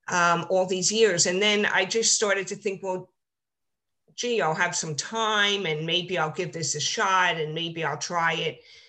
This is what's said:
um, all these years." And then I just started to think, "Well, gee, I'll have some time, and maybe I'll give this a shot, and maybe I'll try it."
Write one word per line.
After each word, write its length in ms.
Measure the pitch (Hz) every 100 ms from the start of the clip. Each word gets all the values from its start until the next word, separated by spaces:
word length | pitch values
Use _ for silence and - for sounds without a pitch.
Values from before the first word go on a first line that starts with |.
| -
um, 380 | 180 175 175 165
all 160 | 185 185
these 240 | 185 175
years." 360 | 214 220 170 180
And 140 | 185
then 240 | 208 208 208
I 180 | 185
just 300 | 190 226 220
started 320 | - 208 196 185
to 80 | 202
think, 260 | 208 190
"Well, 300 | 190 185 185 _ _ _ _ _ _ _ _ _ _ -
gee, 240 | 240 226
I'll 120 | 160
have 200 | 160 175
some 220 | - 165 143
time, 680 | - 226 220 214 202 202
and 220 | 180 151 165
maybe 320 | 175 175 175
I'll 140 | 156
give 200 | 156 170
this 220 | 160 151
a 60 | 147
shot, 560 | 143 - 202 190 180 170
and 180 | 151
maybe 300 | 156 170 165
I'll 140 | 151 151
try 360 | - 175 165
it." 260 | 165 160 - - -